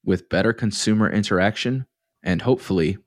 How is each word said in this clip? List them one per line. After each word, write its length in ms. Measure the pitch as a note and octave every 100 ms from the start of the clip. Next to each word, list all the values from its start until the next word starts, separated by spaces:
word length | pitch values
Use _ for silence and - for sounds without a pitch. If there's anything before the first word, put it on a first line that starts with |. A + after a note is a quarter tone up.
with 260 | - F2+ -
better 240 | E2+ A2
consumer 560 | A2+ A2+ - - G#2+ G#2+
interaction 760 | G#2 G2 F#2 G2 G#2+ B2 C3 B2+ _ _ _
and 220 | - F2
hopefully 540 | B2 B2+ - F#2 D#2+ F#2+